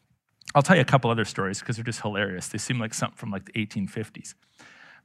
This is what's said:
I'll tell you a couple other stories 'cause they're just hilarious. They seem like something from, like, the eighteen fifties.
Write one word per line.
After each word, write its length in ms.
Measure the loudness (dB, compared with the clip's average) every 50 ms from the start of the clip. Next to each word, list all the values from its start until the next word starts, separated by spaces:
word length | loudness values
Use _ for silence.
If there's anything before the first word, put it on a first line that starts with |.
| _ _ _ _ _ _ _ _ _ 2 4
I'll 80 | 6
tell 140 | 6 8 6
you 60 | 6
a 20 | 6
couple 260 | 6 4 4 4 4
other 140 | 2 2 0
stories 360 | 0 -2 -2 -2 -2 -4 -4
'cause 140 | -4 -6 -6
they're 100 | -4 -4
just 160 | -6 -6 -6
hilarious. 460 | -4 -4 -2 -2 -2 -2 -4 -6 -8
They 120 | -8 -8 -6
seem 200 | -4 -4 -4 -2
like 160 | -4 -4 -4
something 220 | -4 -4 -4 -6
from, 160 | -8 -8 -8
like, 140 | -8 -8 -8
the 120 | -6 -4 -4
eighteen 300 | -4 -4 -4 -4 -6 -4
fifties. 480 | -6 -8 -8 -8 -12 -16 -18 -18 -20 _ _ _ _ -20 -20 -20 -20 -20 -20 -20 -20 -8